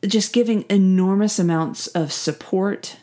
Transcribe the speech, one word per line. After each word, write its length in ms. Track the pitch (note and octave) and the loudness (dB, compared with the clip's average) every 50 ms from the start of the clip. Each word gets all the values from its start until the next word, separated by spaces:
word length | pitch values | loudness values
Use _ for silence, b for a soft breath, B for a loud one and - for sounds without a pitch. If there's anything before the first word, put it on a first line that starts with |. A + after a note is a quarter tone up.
| - | -4
just 260 | G3+ G3+ A3 G3+ - - | 0 0 0 0 0 0
giving 320 | A#3+ A#3+ G#3+ A3+ G#3 - - | 0 2 2 0 -2 0 2
enormous 680 | G3 G3+ F#3+ F#3 F#3 F#3 F#3 F#3+ G3 G3+ G#3 G#3 - - | 2 4 4 4 4 4 2 2 2 2 0 0 0 0
amounts 480 | F#3 E3+ E3+ D#3+ D#3+ D3 - - - - | 0 0 2 0 -2 -4 -4 -8 -10 -6
of 220 | - F3 D#3+ C#3+ | -4 -4 -4 -4
support 880 | - - - - D3 - - - - F#3+ F#3+ G3+ G3+ - - - - - | -4 -4 -4 -6 -6 -6 -8 -4 -2 -2 -2 -2 -4 -6 -10 -16 -16 -18